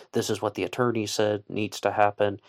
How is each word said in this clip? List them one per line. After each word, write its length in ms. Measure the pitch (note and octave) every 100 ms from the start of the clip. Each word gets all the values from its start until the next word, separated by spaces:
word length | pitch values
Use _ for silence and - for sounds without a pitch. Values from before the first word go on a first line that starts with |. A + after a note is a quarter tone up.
| -
This 160 | A2+ A2+
is 140 | G#2+
what 140 | G#2+ G2+
the 80 |
attorney 420 | F2+ - A#2+ A2+ G#2
said 380 | - G#2+ G#2 -
needs 320 | F#2 G#2 -
to 100 | G2+
happen. 480 | G2+ G#2 - G#2 G2